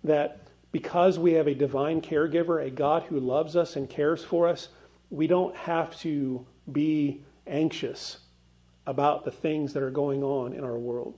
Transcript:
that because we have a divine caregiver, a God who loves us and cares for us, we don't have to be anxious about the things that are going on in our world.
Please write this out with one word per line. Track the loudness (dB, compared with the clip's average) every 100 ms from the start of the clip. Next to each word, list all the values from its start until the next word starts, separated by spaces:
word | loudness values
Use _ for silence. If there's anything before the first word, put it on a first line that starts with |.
that | 2 2 2 -6 -20 _ _
because | -6 -2 4 4 6
we | 4
have | 4 2
a |
divine | 2 0 0 0 -2
caregiver, | 0 0 2 2 2 0
a | -2
God | 0 2 2
who | 0 -2
loves | 0 0 2 0
us | 0
and | -2 -6
cares | 0 0 0
for | 0 2 2
us, | 2 -6 -20 -20 _ _
we | -2 2
don't | 2 2 -4
have | -2 -2 -2 -6
to | -4 -2 -2 -4 -8 _ -4
be | 0 2 2 0 -2 -14 _ -6
anxious | 0 0 -2 -8 -8 -12 -16 -20 _ _ _ _ _ -6
about | 2 2 2
the | -4
things | -4 -2 -2 -2
that | -2
are | -2
going | 0 0 0
on | 0 -2 -4
in | -6
our | -6 -6
world. | -4 -6 -6